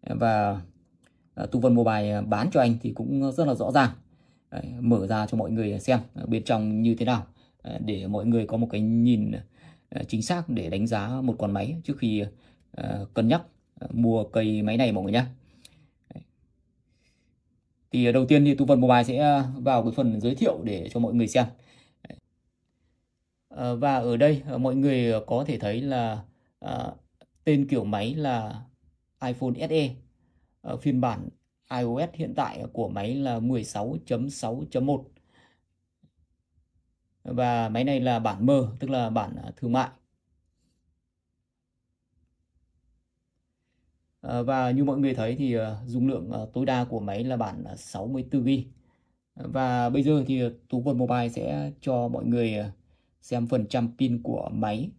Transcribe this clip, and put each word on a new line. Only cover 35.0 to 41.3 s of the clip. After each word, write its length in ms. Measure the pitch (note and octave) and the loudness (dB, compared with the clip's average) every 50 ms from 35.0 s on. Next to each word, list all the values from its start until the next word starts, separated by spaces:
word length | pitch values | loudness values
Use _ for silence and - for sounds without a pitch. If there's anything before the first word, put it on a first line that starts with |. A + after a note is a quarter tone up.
| C3+ - _ _ _ _ _ _ _ _ _ _ _ _ _ _ _ _ _ _ _ _ _ _ _ _ _ _ _ _ _ _ _ _ _ _ _ _ _ _ _ _ _ _ _ | -4 -10 _ _ _ _ _ _ _ _ _ _ _ _ _ _ _ _ _ _ _ _ _ _ _ _ _ _ _ _ _ _ _ _ _ _ _ _ _ _ _ _ _ _ _
Và 460 | - B2 B2 B2 B2 A#2+ A#2 A#2 A2 | -6 -2 0 0 2 2 0 0 -2
máy 140 | G#2+ A2+ B2+ | 0 0 0
này 160 | C#3 C#3 C3 | 2 0 2
là 200 | B2 B2+ A#2+ A2+ | 2 2 0 2
bản 260 | A2+ A2 G2+ G2 A2 | 0 -2 -2 2 4
M, 40 | B2+ C#3+ C#3 B2 G#2+ - - | 4 4 4 2 0 -4 -8
tức 100 | C3+ C3 | -6 -2
là 200 | C3+ B2+ A#2+ A2 | -2 -2 0 0
bản, 260 | A2 A#2 G#2 - - | -2 -2 -4 -4 -8
à, 160 | - - - - | -12 -12 -14 -12
thương 140 | - - A#2+ | -8 -4 0
mại. 180 | A#2 B2+ B2+ - - _ _ _ _ _ _ _ _ _ _ _ _ _ _ _ _ _ _ _ _ _ _ _ _ _ _ _ | 0 0 0 -2 -6 _ _ _ _ _ _ _ _ _ _ _ _ _ _ _ _ _ _ _ _ _ _ _ _ _ _ _